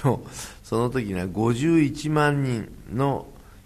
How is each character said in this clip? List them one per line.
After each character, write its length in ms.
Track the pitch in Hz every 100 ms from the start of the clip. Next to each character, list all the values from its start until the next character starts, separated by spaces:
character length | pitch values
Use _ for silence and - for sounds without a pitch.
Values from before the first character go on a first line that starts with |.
ど、 240 | 139 104 - - - -
そ 160 | - 113
の 100 | 123
時 160 | 127 104
に 80 |
は 140 | 90 92
五 260 | 95 117
十 260 | 120 160 165
一 300 | 143 147 151
万 320 | 151 147 143
人 300 | 131 117 - - -
の 360 | 107 139 123 - - - -